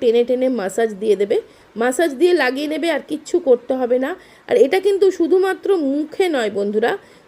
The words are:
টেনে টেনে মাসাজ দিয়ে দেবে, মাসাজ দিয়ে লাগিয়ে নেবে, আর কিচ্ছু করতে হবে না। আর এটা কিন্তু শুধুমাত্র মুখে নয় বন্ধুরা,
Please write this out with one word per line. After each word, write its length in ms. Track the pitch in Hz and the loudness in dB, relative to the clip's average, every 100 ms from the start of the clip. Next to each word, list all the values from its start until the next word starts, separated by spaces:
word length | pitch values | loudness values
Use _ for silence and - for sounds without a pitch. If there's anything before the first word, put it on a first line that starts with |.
টেনে 240 | 240 233 | 0 2
টেনে 240 | 240 247 262 | 2 0 0
মাসাজ 460 | 247 190 190 226 | -2 -4 -2 -2
দিয়ে 220 | 196 214 196 | -2 0 0
দেবে, 240 | 202 370 - - - 202 | 0 -2 -4 -16 -16 -4
মাসাজ 380 | 240 262 330 | -2 0 -2
দিয়ে 200 | 254 359 | 2 2
লাগিয়ে 320 | 359 254 262 302 | 2 0 -2 -4
নেবে, 240 | 302 330 | -4 -2
আর 100 | 294 - | -4 -4
কিচ্ছু 300 | 302 - 349 | -10 -4 -2
করতে 360 | 269 247 - | 2 2 2
হবে 240 | 262 247 254 | -4 0 0
না। 180 | 262 370 - - - | -2 -8 -14 -14 0
আর 80 | 240 | 2
এটা 240 | 269 381 | 4 2
কিন্তু 300 | 381 392 392 | 0 2 2
শুধুমাত্র 680 | - 330 370 381 370 349 381 | 2 2 2 0 -2 -2 0
মুখে 520 | 277 285 302 - 370 | 0 -2 -4 -2 -2
নয় 220 | 285 220 | 0 -2
বন্ধুরা, 480 | 202 202 214 220 381 - - | -2 -2 0 -2 -4 -10 -20